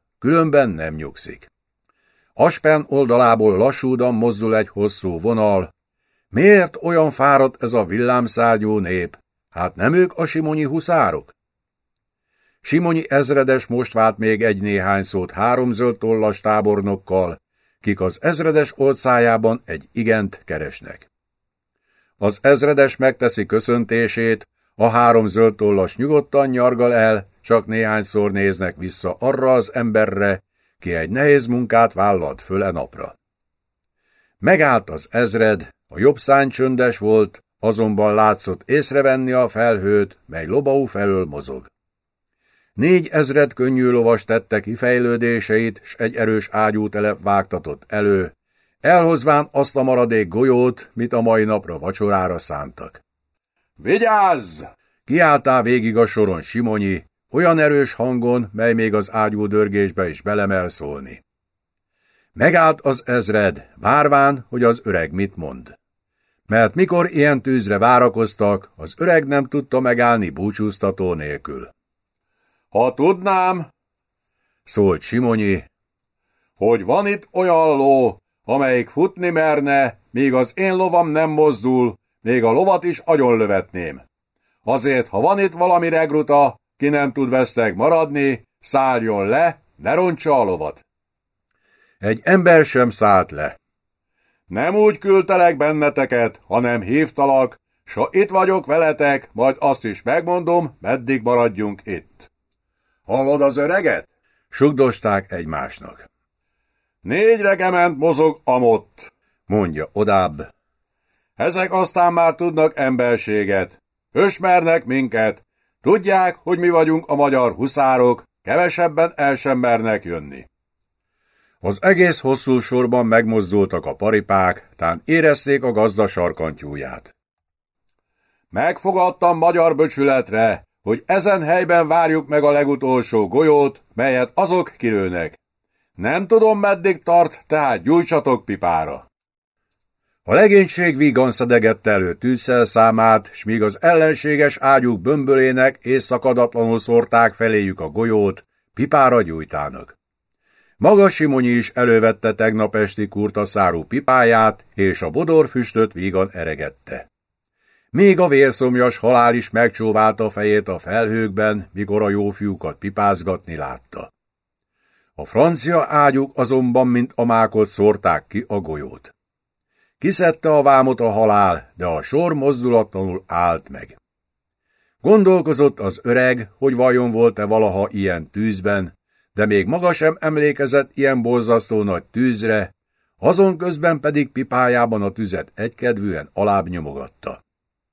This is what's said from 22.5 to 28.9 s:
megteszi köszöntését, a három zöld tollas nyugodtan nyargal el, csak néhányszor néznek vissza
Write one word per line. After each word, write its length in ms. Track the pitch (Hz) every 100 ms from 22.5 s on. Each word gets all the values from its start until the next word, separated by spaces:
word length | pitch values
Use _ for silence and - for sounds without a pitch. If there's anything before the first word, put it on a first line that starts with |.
| 139 143 143 135 -
megteszi 500 | 131 - 123 113 101
köszöntését, 1040 | 110 110 120 110 117 113 - 113 110 - _ _ -
a 120 | 113
három 400 | 117 120 117 107
zöld 280 | 101 113 104
tollas 400 | 104 101 90 -
nyugodtan 520 | 139 151 143 143 135
nyargal 460 | 127 123 120 120
el, 340 | 120 110 107 98 _
csak 240 | - 117 110
néhányszor 640 | 110 110 107 101 107 101
néznek 440 | 98 98 90 92 -
vissza 380 | 92